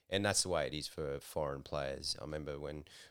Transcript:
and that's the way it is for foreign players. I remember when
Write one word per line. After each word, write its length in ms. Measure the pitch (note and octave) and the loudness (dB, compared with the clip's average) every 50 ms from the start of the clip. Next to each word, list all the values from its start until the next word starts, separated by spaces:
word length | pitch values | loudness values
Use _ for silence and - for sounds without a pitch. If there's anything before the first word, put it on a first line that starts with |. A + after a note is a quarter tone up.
| _ - | _ 0
and 140 | F2+ G2 G2+ | 2 4 6
that's 200 | G#2 G2 - - | 6 6 6 4
the 60 | F#2+ | 4
way 180 | F2 D#2+ D2 B1+ | 4 4 4 2
it 60 | C#2+ | 0
is 140 | D#2 C#2+ - | -2 -4 -4
for 320 | - - D#2 C#2+ C#2 D2 | -4 -2 -2 -2 -2 -4
foreign 440 | - - - D#2+ D2+ C#2 C#2 C#2 C#2 | -6 -4 -2 0 0 0 0 -4 -4
players. 520 | - - D2 C#2 C2+ C2+ C#2 C#2 - - - | -2 -2 0 0 0 -2 -2 -2 -2 -2 -2
I 40 | - | -4
remember 340 | D2+ D2+ D#2 D2+ C#2+ D2 C#2+ | -4 -4 -4 -4 -4 -4 -4
when 260 | D2 C#2+ D2+ D#2 D2 - - - - - | -4 -4 -6 -6 -10 -12 -16 -18 -20 -20